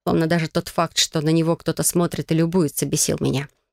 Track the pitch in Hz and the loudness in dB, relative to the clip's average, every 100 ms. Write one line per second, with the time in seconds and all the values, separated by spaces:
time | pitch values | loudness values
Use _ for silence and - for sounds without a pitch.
0 | - 175 160 170 160 175 - - 165 - | -2 0 2 0 0 -4 -4 -4 -2 -2
1 | - 165 151 165 160 160 - 156 156 175 | -2 0 2 2 2 0 -2 -2 0 0
2 | 170 - 143 160 165 185 147 - 143 147 | 0 -2 0 0 2 2 0 -2 -2 0
3 | - - 135 135 143 _ _ | 0 0 0 -2 -4 _ _